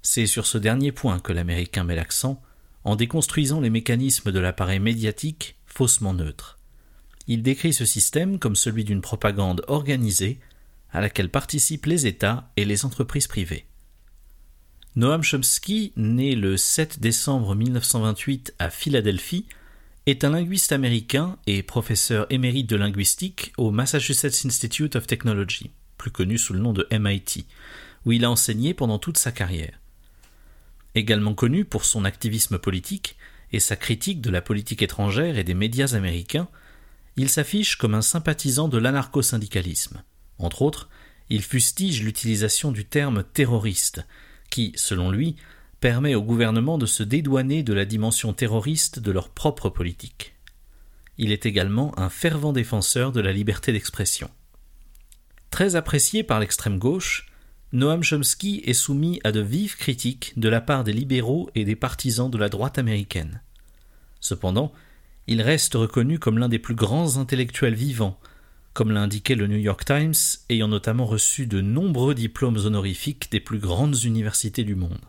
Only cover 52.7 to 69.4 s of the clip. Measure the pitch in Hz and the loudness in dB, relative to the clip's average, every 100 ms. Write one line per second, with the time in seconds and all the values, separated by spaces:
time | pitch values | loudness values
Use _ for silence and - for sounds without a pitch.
52.7 | 107 - 131 131 123 95 98 107 104 - | 0 0 0 0 0 0 0 -2 -2 0
53.7 | 110 - - 98 - - - - - - | -2 -2 -4 -4 -4 -8 -14 -20 -20 -20
54.7 | - - - - - _ - - - 196 | -20 -20 -20 -20 -20 _ -20 -12 0 2
55.7 | 175 156 143 - 214 220 110 104 - - | 2 0 2 2 0 0 0 0 -2 -2
56.7 | 98 117 185 - - - - - - - | 0 0 0 -2 -6 -8 -20 -20 -20 -4
57.7 | 127 143 165 160 147 135 - 196 202 - | 0 2 2 2 2 0 -2 -2 -2 0
58.7 | 123 - 139 160 175 110 107 104 143 202 | 0 0 0 0 0 0 0 0 -2 -2
59.7 | - - 123 120 135 - - 113 113 113 | -4 -4 -2 -4 -4 -8 0 2 2 2
60.7 | 139 110 107 135 131 117 151 180 113 104 | 0 2 -2 0 0 2 -2 -2 -2 0
61.7 | 110 127 - 131 113 127 117 104 101 131 | 0 -2 -2 -2 0 0 0 0 0 -2
62.7 | - 120 104 98 92 80 107 - - - | 0 0 0 -2 -4 -6 -10 -16 -20 -20
63.7 | - - - - - - 95 92 98 151 | -20 -20 -20 -20 -10 -6 -2 0 0 0
64.7 | - - - - - - 113 110 156 - | -6 -20 -20 -20 -18 -2 0 2 2 2
65.7 | 117 113 - 123 160 - 110 123 113 - | 2 2 2 2 2 2 2 2 0 -2
66.7 | 117 107 143 170 131 127 131 123 - 127 | 0 2 2 2 0 -2 -2 -2 0 0
67.7 | 110 139 120 101 95 - - - - - | 0 -2 0 -2 -2 -16 -20 -20 -20 -16
68.7 | - 110 104 104 101 - 131 | -2 2 2 0 -2 0 2